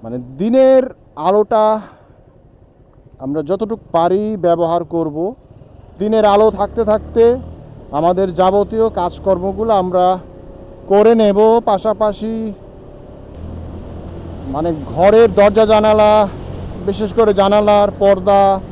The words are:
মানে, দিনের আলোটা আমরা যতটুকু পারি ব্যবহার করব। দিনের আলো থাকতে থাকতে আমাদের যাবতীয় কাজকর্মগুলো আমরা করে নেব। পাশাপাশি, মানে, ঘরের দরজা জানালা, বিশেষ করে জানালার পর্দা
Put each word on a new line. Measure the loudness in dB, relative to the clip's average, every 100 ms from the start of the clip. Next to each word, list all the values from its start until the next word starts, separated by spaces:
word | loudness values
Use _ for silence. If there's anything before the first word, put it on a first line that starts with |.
মানে, | -12 -12 -12 -6
দিনের | 0 2 4 4 2 -8 _ -6
আলোটা | 0 0 2 2 0 0 -6 -20 _ _ _ _ _ _ _ _ _ _ -20 -14
আমরা | -8 -6
যতটুকু | -4 -6 -6 -10 -6
পারি | -2 0 0 -4 -4
ব্যবহার | -2 0 0 -2
করব। | -4 -6 -6 -6 -8 -10 -20 -20 -20 -20 -20 -8
দিনের | -2 2 2
আলো | 4 2
থাকতে | 0 -6 -4
থাকতে | -2 -2 -2 2 2 2 -6 -18 -20 -20 -10 -2
আমাদের | 0 0 -2
যাবতীয় | 0 2 2 -2 -2 -2 -2
কাজকর্মগুলো | -6 -6 -2 -2 -2 -4 -2 0
আমরা | 0 0 0 0 -6 -20 -20 -20 -20 -20 0
করে | 4 4
নেব। | 4 2 4 4 2
পাশাপাশি, | 0 -2 -2 -2 -2 -4 -8 -8 -8 -12 -18 -20 -20 -20 -20 -20 -20 -18 -16 -14 -14 -16 -16 -16 -16 -16 -16 -14 -10
মানে, | -6 -4 -6 -8
ঘরের | 0 4 6 4 4
দরজা | 2 4 2
জানালা, | 4 4 4 4 4 2 -4 -12 -12 -12 -10 -8
বিশেষ | -6 -6 0
করে | 2
জানালার | 2 2 2 2 2 2 0
পর্দা | 2 2 2 2 4 0 -4